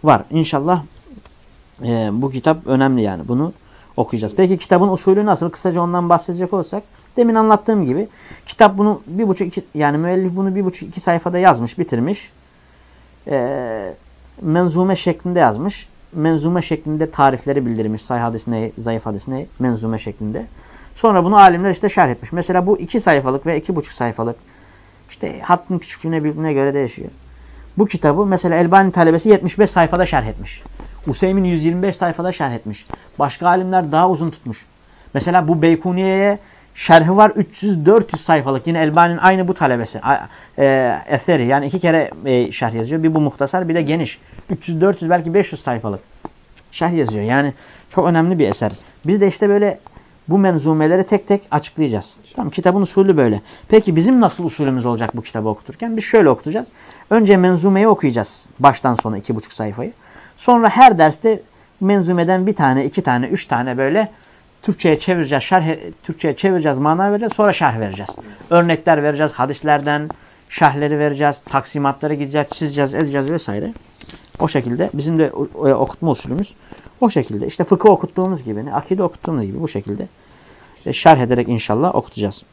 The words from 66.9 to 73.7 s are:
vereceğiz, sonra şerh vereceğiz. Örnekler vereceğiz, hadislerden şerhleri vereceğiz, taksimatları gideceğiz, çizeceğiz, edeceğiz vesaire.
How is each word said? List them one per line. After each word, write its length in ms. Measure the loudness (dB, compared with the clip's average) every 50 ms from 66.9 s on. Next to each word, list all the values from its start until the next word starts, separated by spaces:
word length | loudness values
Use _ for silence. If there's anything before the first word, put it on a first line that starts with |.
| 0 2 0 0
vereceğiz, 220 | 0 -2 -4 -6
sonra 200 | -2 0 0 0
şerh 260 | 2 2 0 -2 0 -2
vereceğiz. 300 | -6 -6 -8 -10 -12 -14 -14 -16 -20 -20 -20 -20 -6 2
Örnekler 520 | 2 2 4 2 0 0 2 2 2 2
vereceğiz, 300 | 2 -2 0 0 -2 -2
hadislerden 760 | -2 -4 -4 -4 -4 -6 -2 0 0 0 0 -2 -2 -2 -4 -8 -12 _ -20 -20 _ _ _ _
şerhleri 500 | -4 2 2 2 2 2 -2 -2 0 0
vereceğiz, 420 | 0 -2 0 0 0 0 0 -2
taksimatları 720 | _ -2 -2 -2 -2 -2 -6 -2 -2 -2 -2 -2 -4 -4 -4
gideceğiz, 320 | -4 -6 -4 -2 -4 -4 -4
çizeceğiz, 460 | -6 -6 -6 -4 -2 -2 -2 -2 0
edeceğiz 360 | -2 -4 -2 -2 -4 -4 -2
vesaire. 420 | -4 -6 -6 -6 -8 -6 -8 -8